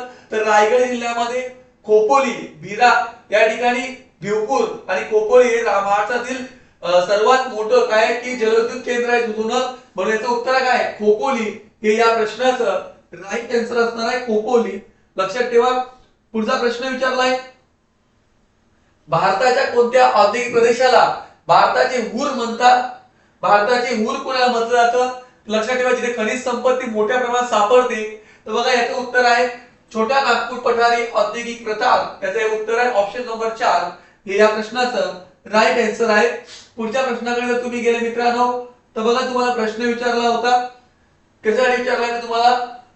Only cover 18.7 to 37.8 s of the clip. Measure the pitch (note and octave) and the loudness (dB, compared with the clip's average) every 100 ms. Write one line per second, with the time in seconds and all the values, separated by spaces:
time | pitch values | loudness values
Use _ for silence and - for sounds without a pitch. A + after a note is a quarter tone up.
18.7 | _ _ _ - D#3+ G3 B3+ B3+ B3 - | _ _ _ -4 0 0 2 2 2 0
19.7 | A#3+ A#3+ B3+ B3 - A#3 A#3+ A#3+ A#3 A#3+ | 2 4 6 6 6 2 0 -2 2 2
20.7 | A#3 B3+ A#3 - - - _ - E3+ G3+ | 4 4 6 4 0 -10 _ 2 4 4
21.7 | B3+ B3+ B3+ G#3 G#3+ C#4+ A#3+ A3+ G#3+ B3 | 2 0 -2 -4 -4 -4 -4 -6 2 4
22.7 | B3+ B3 - _ _ _ - - G#3 G#3 | 4 2 -10 _ _ _ -6 2 2 2
23.7 | B3 B3+ A3+ A3+ C#4 C4+ C4 B3 A3+ A3+ | 0 0 -2 -2 -4 -4 0 2 2 0
24.7 | A#3+ A#3+ B3 B3+ B3+ - _ - G#3+ G#3+ | 2 2 2 0 -4 -16 _ -6 -4 -2
25.7 | B3+ B3 A#3+ A#3+ A3+ G#3+ B3+ C4 A3+ B3+ | -2 0 0 -2 -4 -4 -4 -4 -2 0
26.7 | B3+ B3 G#3+ G#3+ B3+ B3 B3 B3 A3 G#3 | 0 -2 -2 0 0 0 -2 0 0 4
27.7 | B3 A#3+ A3 G#3+ G#3+ - - G#3+ A3 B3+ | 4 4 -2 -8 -10 -20 -20 -6 -2 0
28.7 | B3+ A#3 B3 - B3 A#3+ B3 B3 - - | 0 0 -4 -2 2 4 4 0 -4 -18
29.7 | _ _ A3 A3+ C4+ B3 A3+ A#3 B3 B3+ | _ _ -4 0 0 2 0 -2 -4 -2
30.7 | A#3 A#3 A#3+ - - - A#3 A#3 A#3 G#3+ | 2 2 2 -2 -2 -2 -4 -10 -10 -8
31.7 | G#3+ B3 - - - F#3+ G#3+ A3 A3 G#3+ | -2 0 0 -2 -8 -6 -4 -2 -4 -4
32.7 | A3+ B3 G3+ G3+ B3 A3+ A3 A3+ A3 A3+ | -2 0 0 -2 -4 -8 -6 -6 -2 0
33.7 | - F3 - - _ G3 G3+ G#3+ A3 G#3+ | 0 -2 -10 -20 _ -6 2 2 2 -6
34.7 | B3 B3 G3+ F3+ - - _ G#3+ G#3+ A#3 | -4 -4 -2 -4 -6 -16 _ -2 2 2
35.7 | B3 A3 G3+ A3+ G#3 - - - - - | 2 0 0 0 2 2 -2 -12 -20 -18
36.7 | - A3 C4 C4 A3+ A#3 A#3+ B3 A#3+ A#3+ | -10 -6 -2 -2 -4 -4 -4 -2 -2 -4
37.7 | A#3 | -2